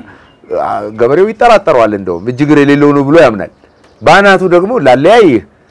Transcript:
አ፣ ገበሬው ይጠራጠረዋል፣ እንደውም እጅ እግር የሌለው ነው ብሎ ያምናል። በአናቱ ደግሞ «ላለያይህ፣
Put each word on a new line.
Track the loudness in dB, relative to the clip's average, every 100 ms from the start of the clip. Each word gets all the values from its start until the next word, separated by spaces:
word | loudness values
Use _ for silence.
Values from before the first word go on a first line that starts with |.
| -12 -20 _ _ -12 -8
አ፣ | -6 -8 -10
ገበሬው | -4 -2 0 -2
ይጠራጠረዋል፣ | 0 0 0 0 0 0
እንደውም | -2 -6 -8 -8
እጅ | -6
እግር | 0 2
የሌለው | 2 2 2
ነው | 0
ብሎ | 0 2
ያምናል። | 2 0 -10 _ _ _ _ _
በአናቱ | 0 2 2 0 0
ደግሞ | 0 0 -2
«ላለያይህ፣ | 0 2 2 2 2 0 -4 _ _